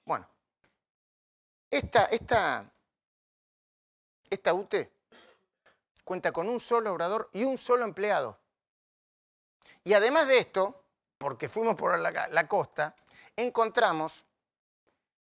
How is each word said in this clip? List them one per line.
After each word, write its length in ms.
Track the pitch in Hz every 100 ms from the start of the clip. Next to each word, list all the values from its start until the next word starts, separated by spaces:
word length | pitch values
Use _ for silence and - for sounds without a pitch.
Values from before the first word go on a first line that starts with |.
Bueno, 240 | - 131 90 _ _ _ _ _ _ _ _ _ _ _ _ _ _
esta, 360 | 277 - 226 196
esta, 640 | 226 - 233 170 117 - _ _ _ _ _ _ _ _ _ _ _ _ _ _ _ -
esta 240 | 196 180
ute 400 | 175 196 190 127 _ _ - - _ _ _ _ _ _ -
cuenta 280 | - 185 170
con 180 | 165 190
un 120 | 240
solo 320 | - 233 214
obrador 380 | 170 170 220 -
y 100 | 190
un 160 | 262 262
solo 260 | - 247
empleado. 540 | 226 170 208 175 120 - _ _ _ _ _ _ _ _ _ _ _ _ - -
Y 100 | 175
además 360 | 202 226 311 277
de 100 | 254
esto, 460 | - 190 196 - _ _ _ -
porque 300 | 139 123 131
fuimos 260 | 214 226
por 240 | 185 180 175
la, 300 | 170 175 -
la 200 | 160 165
costa, 460 | 196 147 - 151 - _ - - -
encontramos 880 | 240 233 220 240 214 160 156 - - _ _ _ _ _ _ _ _ _